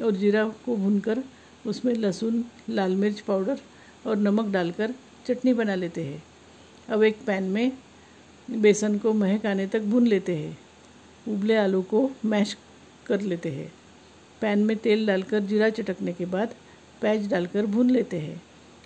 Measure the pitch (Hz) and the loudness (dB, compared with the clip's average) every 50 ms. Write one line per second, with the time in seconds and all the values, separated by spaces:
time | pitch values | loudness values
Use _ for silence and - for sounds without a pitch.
0 | 233 226 202 185 208 202 202 220 214 220 214 - - 247 233 202 190 202 208 196 | -2 0 0 2 2 2 4 4 2 0 -4 -8 -4 -4 -2 0 2 2 2 2
1 | - 220 220 262 262 - - - - - - - - 226 202 - - 254 233 226 | 0 -2 -4 -4 -4 -10 -16 -20 -20 -20 -20 -12 -8 -6 -6 -2 -2 -2 0 0
2 | 220 196 175 - 226 226 226 226 240 - - - - 226 226 208 190 185 185 196 | 0 -2 -2 -2 -2 -2 -2 -2 -4 -6 -10 -16 -10 -6 -2 -2 0 0 2 2
3 | 202 214 208 - - - 196 196 190 240 277 277 - - - - - - - - | 0 0 -2 -4 -4 -2 -2 -2 0 -2 -4 -6 -8 -18 -20 -20 -20 -20 -20 -12
4 | - 240 220 202 208 202 202 220 226 202 196 185 170 170 175 - 214 226 254 - | -4 -2 0 2 2 2 2 2 0 0 0 0 -2 -2 -2 -4 -4 -4 -4 -10
5 | - - - - - - 240 247 - 254 247 226 226 202 190 180 185 170 - 175 | -14 -20 -20 -14 -4 -4 -4 0 2 0 2 2 0 -2 -2 -2 -4 -6 -6 -6
6 | 160 139 147 156 - - - - - - - - - - - - - - 220 214 | -8 -8 -10 -12 -14 -20 -20 -20 -20 -20 -20 -20 -20 -20 -20 -20 -8 -4 2 4
7 | 220 220 214 214 - 214 196 190 190 190 190 220 247 262 262 - - - - - | 4 4 2 0 -4 -2 -2 -2 -2 -2 0 0 0 -2 -2 -6 -16 -20 -20 -20
8 | - - - - - - - - - - 226 226 208 208 202 208 214 214 208 202 | -20 -20 -20 -20 -20 -20 -20 -20 -12 -8 -4 4 4 4 4 4 2 0 -2 0
9 | 226 220 220 214 202 185 202 220 233 208 196 196 190 190 226 220 214 202 233 247 | 0 0 2 2 2 2 0 0 0 -2 -2 -2 -2 -2 -2 -2 0 2 2 4
10 | 240 233 208 185 185 185 175 151 156 160 160 - - - - - - - - - | 4 4 4 2 0 -2 -4 -4 -4 -8 -12 -14 -20 -20 -20 -20 -20 -20 -20 -20
11 | - - - - - 226 208 196 202 220 226 220 202 190 190 190 185 - 220 220 | -20 -20 -20 -14 -8 -6 -4 -2 0 2 2 4 4 2 2 0 0 2 2 2
12 | 269 269 269 - - 214 214 208 208 208 - - - - - - - - - - | 2 2 -2 -4 -2 0 2 2 0 0 -2 -12 -16 -20 -20 -20 -20 -20 -20 -18
13 | - - 220 190 208 190 170 170 - 165 135 147 156 160 - - - - - - | -4 -2 -2 -2 0 -2 -4 -4 -4 -6 -6 -6 -10 -12 -16 -20 -20 -20 -20 -20
14 | - - - - - - - - 220 208 208 208 214 214 220 208 - 233 208 220 | -20 -20 -20 -20 -20 -20 -10 -4 -2 0 2 2 2 2 0 0 2 2 2 2
15 | 214 214 190 190 190 - 214 214 202 190 214 208 214 220 214 233 196 196 180 - | 2 2 0 0 0 0 -2 -2 0 0 2 2 2 2 0 -2 -6 -6 -6 -4
16 | 190 175 175 - 202 180 185 190 226 233 - - - - - - - - - - | -4 -6 -4 -6 -6 -4 -2 -2 -2 -4 -6 -14 -20 -20 -20 -20 -20 -20 -10 -4
17 | 233 214 214 220 202 202 - 180 175 175 - 202 214 202 202 233 247 247 254 233 | 0 0 0 0 0 0 0 -2 -2 -2 -2 -2 0 0 2 2 4 4 4 2
18 | 208 - 185 165 151 151 165 170 - - - - - - - - - | 2 0 -4 -6 -6 -8 -12 -14 -16 -20 -20 -20 -20 -20 -20 -20 -16